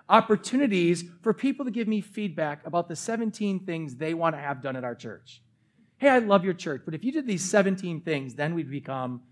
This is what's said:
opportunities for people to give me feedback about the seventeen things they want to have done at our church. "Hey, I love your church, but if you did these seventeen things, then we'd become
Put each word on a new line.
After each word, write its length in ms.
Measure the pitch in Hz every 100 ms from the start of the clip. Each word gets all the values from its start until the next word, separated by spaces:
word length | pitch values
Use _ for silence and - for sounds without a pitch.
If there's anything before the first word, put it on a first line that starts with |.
| -
opportunities 960 | 214 220 208 - 254 277 190 170 170 - -
for 100 | 226
people 320 | - 269 269
to 60 | 254
give 160 | 220 214
me 140 | 214
feedback 640 | - - 208 156 151 147 160
about 220 | 170 175
the 80 | 165
seventeen 640 | - 226 226 208 208 190
things 340 | 185 165 156
they 200 | 123 160
want 200 | 165 165
to 60 | 151
have 200 | 143 135
done 140 | 135
at 80 | 131
our 140 | 123 117
church. 440 | 117 92 - - _ _ _ _ _ _
"Hey, 100 | 277
I 100 | 254
love 260 | 220 196
your 100 | 190
church, 280 | 180 165 139
but 100 | -
if 100 | 160
you 80 | 214
did 140 | 311 262
these 180 | 180 190
seventeen 520 | 214 196 190 185 160
things, 340 | 165 147 131
then 200 | 120 151
we'd 160 | 170 143
become 520 | 139 139 135 127 123 -